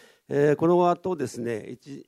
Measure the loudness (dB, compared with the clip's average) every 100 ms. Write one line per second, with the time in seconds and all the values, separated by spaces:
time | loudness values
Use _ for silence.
0 | -20 _ -4 2 2 4 4 4 4 2
1 | -4 -6 -6 -6 -6 -6 -8 -16 -16 -18